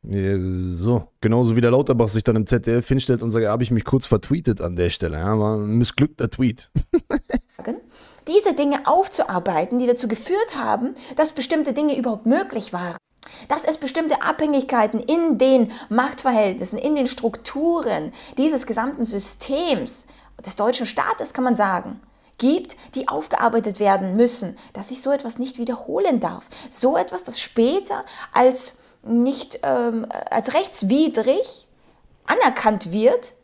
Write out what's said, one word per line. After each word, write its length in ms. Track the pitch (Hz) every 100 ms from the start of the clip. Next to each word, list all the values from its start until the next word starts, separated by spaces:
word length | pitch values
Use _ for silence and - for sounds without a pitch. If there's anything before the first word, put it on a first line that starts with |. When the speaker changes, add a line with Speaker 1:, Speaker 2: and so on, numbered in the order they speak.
| 104
Speaker 1:
Ja, 300 | 98 95 98
so, 680 | 92 92 92 87 101 120 - _
genauso 340 | 110 117 120 113
wie 60 |
der 80 | 117
Lauterbach 360 | 127 143 123 113
sich 140 | 107
dann 120 | 113 110
im 120 | 107
Z 180 | 120 113
D 120 | 117
F 100 | 117
hinstellt 340 | 135 - 123
und 80 | 113
sagt, 160 | 113 107
„Hab 160 | 117
ich 80 | 117
mich 140 | 113 -
kurz 220 | 135 -
vertweetet 520 | 107 - 165 - 104
an 160 | 85 87
der 140 | 87
Stelle.“ 280 | - 82 76
Ja, 180 | 92 110
war 180 | 107 107
ein 200 | 104 113
missglückter 540 | 120 - 147 - 117
Tweet. 400 | - 127 123 - - -
<laughs> 640 | 339 - - - - _ -
Speaker 2:
sagen, 200 | - 349 - - - - -
diese 260 | 370 415 285
Dinge 320 | 285 285 -
aufzuarbeiten, 880 | 330 392 - - 180 190 165 262 247
die 80 | 247
dazu 200 | 240 240
geführt 480 | 220 - 381 466 277
haben, 380 | 226 208 240 - - 269
dass 160 | 302
bestimmte 420 | - 254 320 294
Dinge 220 | 254 302 277
überhaupt 300 | 247 214 226
möglich 480 | 302 381 226 -
waren. 240 | 175 175 170 _ _ - - -
Dass 160 | 294 -
es 120 | 311
bestimmte 440 | 269 320 330 294
Abhängigkeiten 760 | - 311 311 285 269 247 214 220
in 380 | - 320 330 220
den 320 | 254 262 226 - -
Machtverhältnissen, 880 | 226 233 - 269 233 202 185 185 -
in 180 | 294 294
den 120 | 254
Strukturen 1040 | - 233 - - 277 320 339 254 170 151 - - -
dieses 280 | 294 285 254
gesamten 360 | 226 240 277 226
Systems, 1040 | 202 - - - 277 349 226 131 - - - - - -
des 100 | -
deutschen 300 | 208 247 226
Staates, 480 | - - - -
kann 100 | -
man 120 | 254 233
sagen, 440 | 202 180 - - _ _ _ _
gibt, 380 | 247 339 359 - - 262
die 120 | 262
aufgearbeitet 720 | 277 311 - 233 233 214 196
werden 360 | 202 196 190 196
müssen, 420 | 240 - 180 - -
dass 160 | - 202
sich 120 | 254
so 100 | 262
etwas 280 | 277 247 233
nicht 180 | 262 247
wiederholen 600 | 233 233 - - 381 247
darf. 260 | 175 90 - - 247
So 280 | - 247 330
etwas, 260 | 370 359
das 160 | - 233
später 640 | - - 233 359 381 - - - -
als 440 | - 254 254 - - _ _
nicht, 560 | 220 233 247 277 - -
ähm, 420 | - 247 233 226 - - -
als 240 | 226 226
rechtswidrig 1120 | 285 392 - 190 269 311 220 220 330 523 - _ _ _ _ _ _ -
anerkannt 640 | 403 415 247 220 214 170
wird 420 | 190 226 247 - _